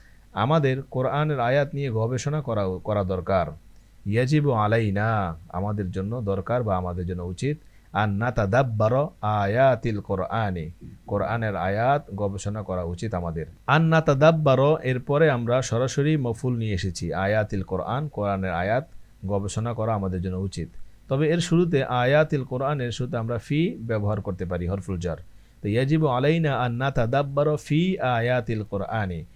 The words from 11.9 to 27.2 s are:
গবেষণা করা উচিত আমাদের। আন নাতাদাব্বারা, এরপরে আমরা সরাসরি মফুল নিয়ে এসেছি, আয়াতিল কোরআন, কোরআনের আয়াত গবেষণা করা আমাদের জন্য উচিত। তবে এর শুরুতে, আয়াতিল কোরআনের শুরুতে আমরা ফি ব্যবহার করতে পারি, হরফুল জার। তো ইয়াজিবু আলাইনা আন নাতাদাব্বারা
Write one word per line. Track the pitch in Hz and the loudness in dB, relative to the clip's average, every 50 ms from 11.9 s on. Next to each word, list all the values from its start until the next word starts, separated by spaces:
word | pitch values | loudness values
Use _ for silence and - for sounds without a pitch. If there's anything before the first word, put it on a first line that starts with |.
| 117 147 - - 98 | 2 0 -2 -4 -6
গবেষণা | 98 104 98 98 101 - 104 104 107 101 | -4 -2 -2 -4 -4 -6 -6 -6 -6 -6
করা | 95 92 90 87 | -4 -4 -4 -4
উচিত | 85 87 87 - 110 101 | -4 -4 -6 -4 -4 -4
আমাদের। | 90 87 85 80 80 78 - - - - | -4 -4 -4 -4 -6 -8 -8 -12 -8 0
আন | - 135 156 | 2 4 4
নাতাদাব্বারা, | 165 160 160 160 156 - 143 131 147 160 165 160 156 143 131 127 135 143 160 - - | 6 4 4 4 4 4 4 6 6 6 6 6 4 4 4 6 6 4 2 2 0
এরপরে | 127 127 127 123 - 139 147 165 156 | -2 -2 -2 -2 0 2 4 4 4
আমরা | 135 120 120 113 120 131 | 4 2 0 0 0 0
সরাসরি | 123 - - 117 127 131 - - 143 151 156 | 0 0 0 0 0 0 0 0 2 2 2
মফুল | 151 131 120 113 - - 127 127 | 2 0 -2 -2 -2 -2 -2 -2
নিয়ে | 117 113 110 101 | 0 0 -2 -2
এসেছি, | 90 - 98 85 - - 82 73 | -2 -2 -2 -4 -4 -4 -4 -2
আয়াতিল | 87 95 98 107 107 107 - - 98 | 0 0 2 2 2 0 0 -2 -4
কোরআন, | 92 - 95 90 - - 113 131 156 | -4 -2 -4 -4 -2 -2 -4 -4 -4
কোরআনের | 147 - 104 104 101 98 95 95 95 | -4 -4 -4 -2 -2 0 0 -2 -2
আয়াত | 85 85 90 98 110 131 151 - - - - - - - - | -2 -2 0 0 0 0 -2 -4 -10 -18 -18 -20 -16 -10 -6
গবেষণা | 95 101 98 101 101 - 107 110 120 117 | -2 -2 -2 -2 -2 -4 -4 -4 -2 -2
করা | 110 110 113 110 | -2 -2 0 0
আমাদের | 104 98 95 90 90 | 0 0 -2 -2 -2
জন্য | 87 95 92 | -2 -4 -4
উচিত। | 92 95 95 - - 82 - - - - - - - - | -4 -4 -4 -6 -6 -8 -8 -10 -12 -14 -14 -16 -16 -6
তবে | - 131 139 156 147 | -4 0 0 2 2
এর | 165 175 | 2 0
শুরুতে, | 170 - 160 170 180 165 170 135 135 | 0 2 2 2 4 4 2 0 0
আয়াতিল | - 123 123 123 127 143 151 156 147 156 139 131 | 0 0 0 2 4 4 4 4 2 0 -2 -2
কোরআনের | - 127 127 135 139 151 143 123 120 | -4 -4 -4 -2 -2 -2 -2 -4 -4
শুরুতে | 113 - 127 123 - | -4 -4 -4 -4 -4
আমরা | 117 113 113 120 | -4 -4 -2 -4
ফি | 117 - - 143 147 165 202 247 - | -4 -4 -2 0 0 2 0 -2 -4
ব্যবহার | 113 113 113 107 101 104 107 104 | -4 -4 -2 0 0 0 -2 -2
করতে | 98 104 92 95 95 | -2 -4 -6 -6 -4
পারি, | 85 90 87 87 | -4 -4 -4 -2
হরফুল | 87 95 98 92 - 95 87 | -2 -4 -4 -4 -6 -6 -4
জার। | 85 87 80 - - - - - - - - - | -4 -4 -6 -6 -10 -14 -20 -20 -20 -20 -14 -8
তো | - | -4
ইয়াজিবু | 104 101 117 135 135 156 160 156 | -2 0 0 2 2 2 4 4
আলাইনা | 143 123 123 131 147 165 170 160 147 135 117 | 2 2 2 2 2 4 2 2 0 0 0
আন | 123 123 | 0 -2
নাতাদাব্বারা | 120 117 135 139 131 - 117 113 123 139 | -2 -2 -2 -2 0 0 0 2 2 2